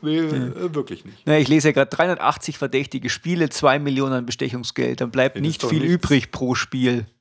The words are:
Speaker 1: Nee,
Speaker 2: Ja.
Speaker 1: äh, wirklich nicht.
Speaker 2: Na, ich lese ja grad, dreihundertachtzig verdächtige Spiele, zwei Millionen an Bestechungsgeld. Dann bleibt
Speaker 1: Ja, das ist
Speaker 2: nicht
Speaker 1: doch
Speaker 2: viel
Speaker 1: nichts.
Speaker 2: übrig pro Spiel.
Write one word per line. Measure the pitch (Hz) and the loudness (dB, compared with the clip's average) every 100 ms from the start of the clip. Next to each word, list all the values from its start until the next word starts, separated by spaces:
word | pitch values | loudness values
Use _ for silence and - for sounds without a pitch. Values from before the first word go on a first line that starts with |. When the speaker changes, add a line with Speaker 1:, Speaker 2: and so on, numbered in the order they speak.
Speaker 1:
Nee, | 151 160 | 0 0
Speaker 2:
Ja. | 160 143 | 0 -2
Speaker 1:
äh, | 123 127 180 151 | -4 -4 -4 -4
wirklich | 131 90 | -6 -10
nicht. | - - - | -14 -10 0
Speaker 2:
Na, | 151 | 2
ich | 127 | 4
lese | 156 147 | 4 4
ja | |
grad, | 139 139 - | 4 0 2
dreihundertachtzig | 170 175 110 - - 147 | 0 2 0 -2 -8 -6
verdächtige | 139 131 139 135 123 | -2 -2 -4 -6 -6
Spiele, | - 165 175 151 | -6 -2 0 0
zwei | - 143 139 | 4 4 4
Millionen | 143 135 135 | 0 0 0
an | 127 120 | -2 -4
Bestechungsgeld. | 117 135 123 120 - 123 127 | -6 -6 -6 -8 -4 -4 -2
Dann | 123 | -4
bleibt | 131 131 - | 0 0 0
Speaker 1:
Ja, | |
das | 147 | -4
ist | |
Speaker 2:
nicht | 160 | -2
Speaker 1:
doch | 123 | 0
Speaker 2:
viel | 156 | 0
Speaker 1:
nichts. | 156 175 | 2 0
Speaker 2:
übrig | - 143 - | 4 2 2
pro | - 127 | -6 -2
Spiel. | 127 - 131 127 120 110 _ | -2 -4 0 0 0 -4 _